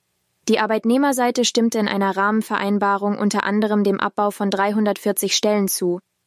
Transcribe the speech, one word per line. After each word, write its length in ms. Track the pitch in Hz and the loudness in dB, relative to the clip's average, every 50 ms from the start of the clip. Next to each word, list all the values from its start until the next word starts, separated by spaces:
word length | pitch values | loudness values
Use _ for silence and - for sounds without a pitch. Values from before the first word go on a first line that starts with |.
| _ _ _ _ _ _ _ _ _ - | _ _ _ _ _ _ _ _ _ 0
Die 120 | 220 220 | 2 2
Arbeitnehmerseite 840 | 214 208 220 220 - 226 240 269 294 285 262 254 240 247 247 254 233 | 2 0 -2 0 0 2 2 2 2 2 0 0 0 0 0 0 -2
stimmte 340 | - - 233 226 233 - 226 | 0 0 0 0 2 0 0
in 80 | 208 202 | 0 0
einer 280 | 202 196 196 196 190 | 0 0 0 0 0
Rahmenvereinbarung 1000 | 190 196 208 220 220 214 - 220 202 202 202 208 202 202 202 202 196 202 208 208 - | 0 0 2 2 0 -2 -2 -4 -2 0 0 0 0 2 0 0 0 0 -2 -2 0
unter 240 | 208 202 208 208 | 0 0 0 0
anderem 400 | - 196 202 214 214 208 214 208 | 0 0 0 0 0 2 2 2
dem 160 | 202 202 202 - | 2 0 0 0
Abbau 300 | - 202 - - 208 202 | -2 -2 -2 -2 -2 -2
von 200 | - - 208 196 | -2 -2 -2 -2
dreihundertvierzig 840 | 196 190 196 208 208 214 214 208 196 - - 208 196 - 202 190 - | 0 0 0 0 0 0 0 0 0 0 -2 -4 -2 -2 -2 -2 -2
Stellen 300 | - - 208 208 208 196 | 0 0 2 2 2 0
zu, 320 | 185 - - 185 175 175 190 - _ _ _ _ | 0 -2 -2 -2 -2 -2 -4 -8 _ _ _ _